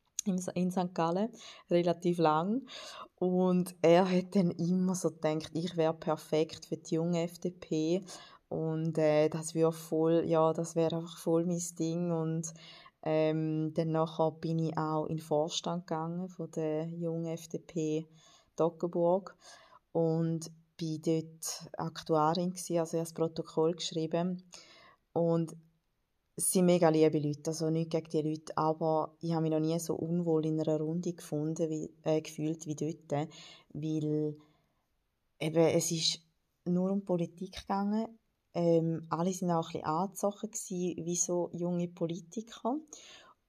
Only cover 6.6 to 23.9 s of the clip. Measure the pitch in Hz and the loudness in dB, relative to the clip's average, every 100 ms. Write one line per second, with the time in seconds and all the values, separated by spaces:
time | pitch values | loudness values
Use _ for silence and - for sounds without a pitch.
6.6 | - 160 - 160 170 170 170 175 180 185 | -10 -10 -2 -2 0 0 -2 -4 -8 -8
7.6 | - 156 156 180 185 - - - _ 165 | -4 0 2 0 -2 -14 -20 -20 _ -4
8.6 | 160 160 160 160 156 151 156 160 160 165 | -2 -2 -2 2 4 4 2 0 -4 2
9.6 | 165 165 - 160 160 165 160 160 160 160 | 2 2 -2 0 4 4 4 4 4 2
10.6 | 165 165 165 165 170 - 180 165 175 175 | -2 0 0 0 -6 -6 0 2 2 -2
11.6 | 175 - 165 170 175 165 160 160 160 - | -4 -4 -4 -2 -2 -2 -2 -4 -6 -12
12.6 | - - - _ 160 156 156 156 156 156 | -20 -20 -20 _ 0 2 2 2 0 0
13.6 | 156 160 160 160 160 160 160 160 165 165 | 0 0 0 2 0 0 0 0 -2 0
14.6 | 160 160 156 156 - 160 160 147 160 - | 0 0 -2 -2 -2 -6 0 0 0 -2
15.6 | 170 175 175 160 165 175 185 180 160 165 | -4 -6 -4 -6 -4 -6 -8 -10 -8 -4
16.6 | 156 156 165 170 165 165 165 165 - 165 | -2 -2 -4 -6 -4 -4 -4 -8 -8 -12
17.6 | - 165 156 156 160 - - - _ - | -8 -4 -2 -2 -4 -14 -20 -20 _ -2
18.6 | 160 165 175 175 170 185 190 - - - | -2 0 -4 0 2 2 -2 -16 -20 -20
19.6 | - - _ 165 165 165 165 165 165 - | -20 -20 _ 0 2 2 0 -2 -6 -16
20.6 | _ - 165 156 165 160 160 160 - - | _ -8 -6 -2 0 0 -2 -10 -12 -10
21.6 | 160 - 160 160 - 156 151 175 180 180 | -12 -8 -8 -8 0 2 2 2 -2 -4
22.6 | - 170 165 165 165 - 160 160 156 - | -2 -2 0 -2 -4 -2 -2 -2 -4 0
23.6 | 160 175 - | 2 0 -4